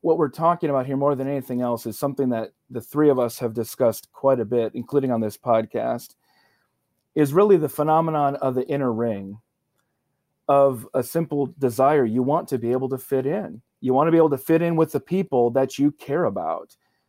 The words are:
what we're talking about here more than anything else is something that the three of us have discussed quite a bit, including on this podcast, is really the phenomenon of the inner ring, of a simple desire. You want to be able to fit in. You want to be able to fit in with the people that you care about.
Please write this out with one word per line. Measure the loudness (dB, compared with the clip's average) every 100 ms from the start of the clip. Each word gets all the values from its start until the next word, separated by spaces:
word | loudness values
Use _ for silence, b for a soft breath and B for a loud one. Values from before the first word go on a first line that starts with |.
what | 0 0
we're | 0
talking | 0 0 0 0
about | -2 -2
here | 0
more | 0 0
than | -4
anything | -6 -4 -4
else | -2 -4
is | -6 -6
something | -6 -2 -2
that | -2 -6 _ -14
the | -12
three | -6 2 4
of | 4
us | 0 -2
have | -6
discussed | -4 -6 0 0 0 -10
quite | -4 0 0
a |
bit, | 0 -2 -2
including | -6 -4 -2 0
on | -2
this | -4 -4
podcast, | 0 0 0 -4 -4 -6 -10 _ _ _ _ _ _ _ _ _ _
is | 0 2
really | 4 6 4
the | 2
phenomenon | -2 2 2 2 0 0 0
of | -2
the | -2 -2
inner | -2 -2
ring, | -2 -2 -4 -8 -16 _ _ _ _ _ _ _ _ _ _ 2
of | 4 4 2 -6
a | -4
simple | -2 -4 -2 -2 -4 -2
desire. | -2 2 4 4 2
You | 0
want | 0 -2 -2
to | -4
be | -2
able | -2 -2
to | -6
fit | -4 -4 -2
in. | -4 -8 -14 _ -6
You | 0
want | 2 4
to |
be | 4
able | 4
to | 2
fit | 0 0
in | 2 0
with | 0
the | -2
people | -4 -4 0 2 2
that | 2 0 0
you | -2
care | -2 -6 -2
about. | -2 -2 -6 -6 -10 _ _ _